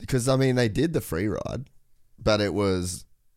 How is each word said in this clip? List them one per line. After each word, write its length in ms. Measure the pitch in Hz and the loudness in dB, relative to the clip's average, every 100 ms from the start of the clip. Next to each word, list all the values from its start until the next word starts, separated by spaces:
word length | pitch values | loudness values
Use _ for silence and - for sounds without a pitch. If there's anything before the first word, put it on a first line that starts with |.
| - | -2
'cause, 200 | 131 123 | 0 2
I 80 | 131 | 2
mean, 180 | 135 127 | 4 2
they 140 | 117 | 2
did 240 | 98 165 | 2 0
the 80 | 151 | -2
free 260 | - 80 104 | -4 -4 -2
ride, 420 | - - - - - _ _ _ - | -4 -6 -8 -12 -18 _ _ _ -4
but 220 | 110 107 | 0 2
it 140 | 101 | 2
was, 520 | 90 98 92 90 90 - _ _ | 2 2 2 -2 -8 -14 _ _